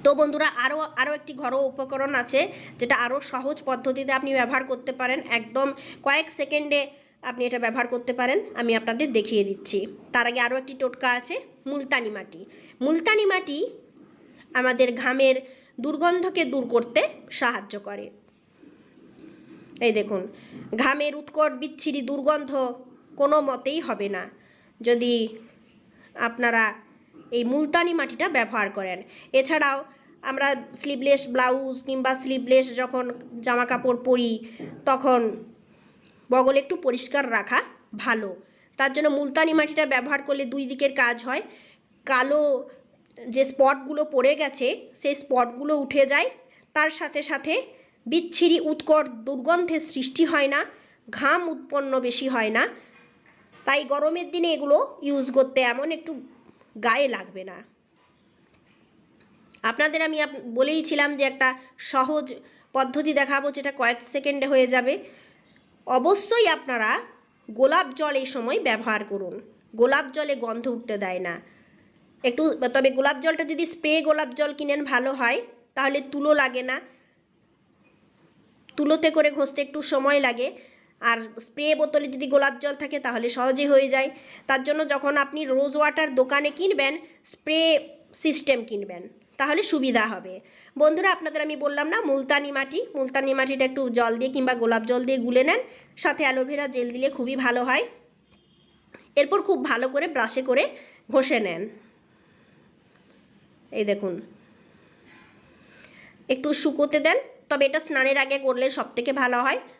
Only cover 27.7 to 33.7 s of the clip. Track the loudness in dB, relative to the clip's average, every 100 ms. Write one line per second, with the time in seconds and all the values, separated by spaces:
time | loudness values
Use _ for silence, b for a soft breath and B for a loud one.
27.7 | 2 2 0 -2 -2 0 2 0 0 -2
28.7 | -2 -6 -6 -10 B B 0 2 2 2
29.7 | -2 -8 B B B -8 0 0 0 -6
30.7 | -12 -6 -2 2 2 2 2 2 2 -2
31.7 | -8 -6 -2 0 0 -2 -4 6 6 6
32.7 | -2 -2 -2 -4 -8 -12 -6 0 0 2